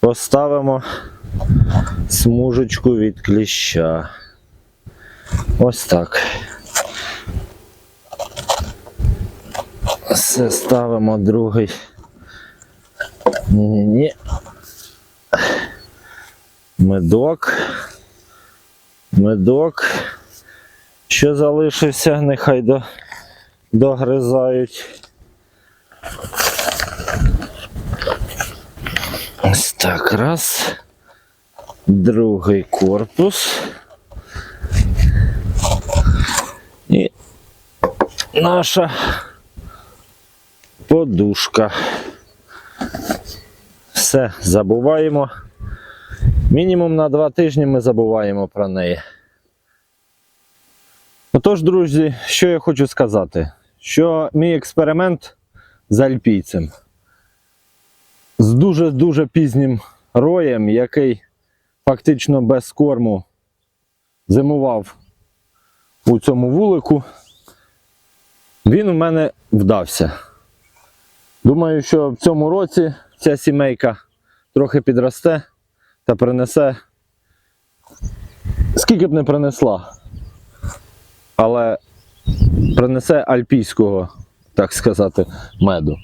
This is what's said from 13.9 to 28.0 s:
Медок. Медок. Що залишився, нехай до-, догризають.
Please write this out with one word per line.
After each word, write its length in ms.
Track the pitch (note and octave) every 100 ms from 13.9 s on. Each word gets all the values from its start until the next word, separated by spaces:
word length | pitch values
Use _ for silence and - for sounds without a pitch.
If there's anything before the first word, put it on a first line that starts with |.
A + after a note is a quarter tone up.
| A2 D3+ - - - - - - - - - _ _ _ - - - - - - - - - - _ _ _ _ _
Медок. 760 | F#2 G2 E2+ G#2 C#3 E3 - - - - - - _ _ _ _ _ _ _ _ _ _ _
Медок. 720 | - G2+ A2 F#2 C3 D#3+ - - - - - _ - - - _ _ _ _ _
Що 260 | - D3
залишився, 840 | C#3+ D3 D3+ D#3 - D3+ C3+ - D3
нехай 420 | D3 C#3 - C3
до-, 200 | A#2 C3+ B2 - - - - - _ _ _
догризають. 1300 | A2 C3+ C3 C3 C3+ A#2+ C3 B2+ B2+ B2+ - - - - _ _ _ _ _ _ _ _ - - - - - - - - - - - - - - - - - - - - -